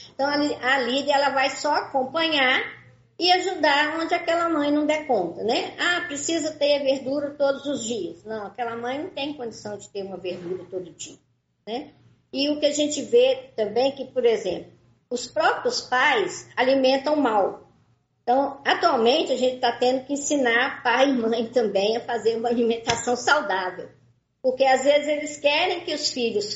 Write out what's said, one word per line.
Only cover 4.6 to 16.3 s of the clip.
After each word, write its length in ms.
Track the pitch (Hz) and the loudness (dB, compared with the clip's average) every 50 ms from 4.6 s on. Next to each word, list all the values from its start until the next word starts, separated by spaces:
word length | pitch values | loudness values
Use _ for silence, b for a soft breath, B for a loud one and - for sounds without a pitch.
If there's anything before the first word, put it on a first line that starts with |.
| 285 294 | 2 2
não 140 | 294 302 302 | 2 2 2
der 180 | 294 302 302 302 | 0 0 0 0
conta, 380 | - 240 196 175 170 - - 190 | 0 0 0 0 -2 -4 -4 -2
né? 320 | 220 262 349 427 - - | -2 -2 -2 -2 -4 -6
Ah, 280 | - 294 349 349 339 - | -2 -2 0 0 -2 -2
precisa 440 | - 285 269 - - 330 330 294 311 302 | -6 -8 -6 -4 -2 -2 -2 -2 -4 -2
ter 260 | - 285 285 294 277 277 | 0 2 2 2 2 2
verdura 480 | 269 269 262 226 254 277 294 285 285 - | 0 0 0 -2 -4 -4 -2 -4 -4 -2
todos 280 | - 277 277 269 247 - | 0 0 0 0 -2 -4
os 160 | 285 277 226 - | -6 -4 -4 -4
dias. 400 | 226 240 214 175 165 165 - - | -4 -4 -4 -6 -8 -10 -12 -12
Não, 240 | 214 220 214 202 | -10 -10 -8 -10
aquela 280 | 196 - - 240 233 233 | -10 -8 -8 -6 -6 -6
mãe 200 | 233 233 247 269 | -6 -6 -6 -6
não 120 | 294 330 381 | -6 -8 -8
tem 240 | - 285 277 302 285 | -8 -8 -8 -6 -6
condição 440 | - 240 226 220 - - 208 208 | -8 -10 -10 -10 -10 -12 -10 -10
de 120 | 196 - - | -12 -12 -12
ter 140 | - 202 190 | -10 -10 -8
uma 120 | 196 190 | -8 -10
verdura 460 | 175 180 180 175 - 175 170 180 180 175 - | -8 -8 -8 -8 -8 -8 -8 -8 -8 -10 -10
todo 180 | 190 180 170 160 | -10 -10 -10 -12
dia, 260 | - - - - 139 - _ _ _ _ _ _ _ _ - | -14 -16 -16 -16 -18 -20 _ _ _ _ _ _ _ _ -12
né? 240 | 202 226 262 294 - - _ _ - _ _ _ _ | -8 -8 -8 -8 -10 -18 _ _ -20 _ _ _ _
E 160 | - 262 285 294 | -4 -2 0 0
o 100 | 294 294 | 0 2
que 80 | 311 | 0
a 40 | 277 | 0
gente 300 | 285 302 294 294 - 285 | 2 0 0 -2 -2 -4
vê 500 | 233 208 226 240 254 262 254 262 - - - | -2 2 4 4 6 4 2 -2 -6 -8 -4
também 320 | - 214 202 202 233 262 269 | -4 -4 -2 0 0 0 0
é 20 | |
que, 140 | 269 269 254 | -2 -4 -10
por 180 | - - 254 233 | -8 -2 0 2
exemplo, 480 | 240 220 208 - 180 170 170 170 - - _ _ _ _ _ _ - | 2 2 2 -2 -4 -6 -6 -8 -14 -20 _ _ _ _ _ _ -8
os 180 | 247 240 - | -8 -8 -6
próprios 540 | - - 302 320 392 - - - - - - | -6 -2 0 2 2 0 0 -2 -4 -4 -4
pais 680 | - - - - 277 302 269 220 185 175 | -4 -2 0 2 2 4 2 2 0 -2